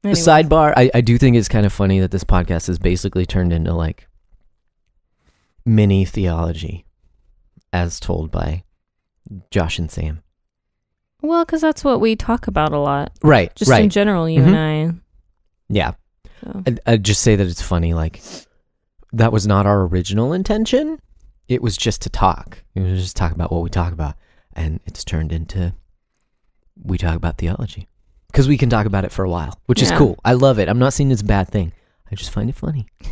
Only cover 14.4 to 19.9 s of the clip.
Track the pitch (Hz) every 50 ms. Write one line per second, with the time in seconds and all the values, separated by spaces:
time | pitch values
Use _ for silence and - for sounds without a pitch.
14.4 | 131 175 185 156 156 156 156 156 156 165 170 175 _ _ _ _ _ _ _ _
15.4 | _ _ _ _ _ _ 104 104 73 60 - - _ _ _ _ _ - - -
16.4 | - - - 196 185 131 117 110 - - 117 110 98 101 104 - - 117 107 98
17.4 | 101 90 85 - - - 92 87 82 85 85 82 80 80 - - - - - -
18.4 | - _ _ _ _ _ _ _ _ _ _ _ - _ - 110 113 117 110 107
19.4 | 95 104 101 98 101 101 104 101 95 87